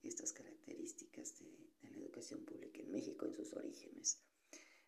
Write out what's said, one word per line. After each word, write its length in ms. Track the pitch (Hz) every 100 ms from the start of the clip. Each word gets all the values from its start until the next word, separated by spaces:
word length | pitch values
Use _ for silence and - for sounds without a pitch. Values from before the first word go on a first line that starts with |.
estas 280 | - - -
características 1080 | - - - - - - - - - - -
de, 80 | - - - -
de 80 | -
la 80 | -
educación 480 | - - - - -
pública 360 | - - -
en 100 | -
México 340 | 101 - - -
en 80 |
sus 180 | - -
orígenes. 680 | - - - - - - - - _ _ - - -